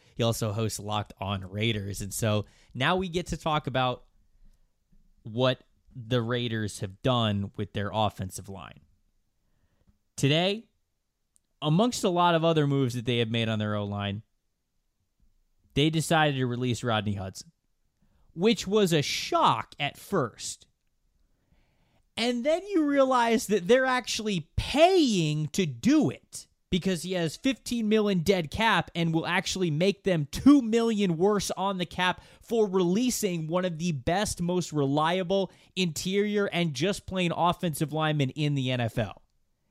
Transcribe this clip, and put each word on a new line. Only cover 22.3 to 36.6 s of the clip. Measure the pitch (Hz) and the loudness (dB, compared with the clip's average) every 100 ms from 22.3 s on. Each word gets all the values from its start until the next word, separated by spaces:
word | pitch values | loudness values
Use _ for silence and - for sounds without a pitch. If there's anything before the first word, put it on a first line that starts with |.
| 247 262 | 0 0
then | 339 392 | 0 0
you | 370 294 | 0 2
realize | 277 262 247 233 226 - | 4 4 4 4 2 2
that | 202 175 | 0 4
they're | 254 262 | 4 4
actually | 254 - - 214 185 - - | 0 -2 -4 -2 -4 -4 -4
paying | - 269 349 381 277 196 156 151 151 | -2 6 6 6 4 4 2 0 -2
to | - 175 | -2 -2
do | 120 226 311 170 | 0 2 4 4
it | - _ - - _ - | 0 _ -20 -20 _ -4
because | 185 190 180 | -2 0 -2
he | 175 | -2
has | 185 165 - | -2 -2 -2
fifteen | 262 247 - 240 214 | -2 -2 -4 -2 2
million | 214 208 185 | 2 2 0
dead | 156 190 151 | 2 0 0
cap | - 226 185 - 170 | -2 2 2 0 -2
and | 165 | 0
will | 160 160 | 0 0
actually | 180 - 190 180 | -2 -2 -2 -2
make | 147 190 190 | 0 0 0
them | - 170 139 | 0 -2 -2
two | - 262 294 | 2 6 6
million | 233 233 233 214 196 160 | 6 0 2 2 2 2
worse | 196 208 - | 2 2 -2
on | - 190 190 | -4 -2 -2
the | 175 | -4
cap | - 180 175 - - | -2 -2 -2 -8 -20
for | - 226 208 | -4 0 2
releasing | 185 175 190 254 - 196 175 156 | 2 2 2 0 -2 -2 -4 -4
one | 180 185 | -2 -2
of | 156 | -2
the | 175 | -4
best, | 143 135 180 214 - | -2 -2 -2 -2 -4
most | 175 180 165 | -2 -2 -2
reliable | 151 139 143 160 185 180 196 185 - _ - | -2 0 0 0 0 0 0 -2 -8 _ -4
interior | 185 147 175 196 208 208 202 | -2 -2 -2 0 0 0 -2
and | 170 | -2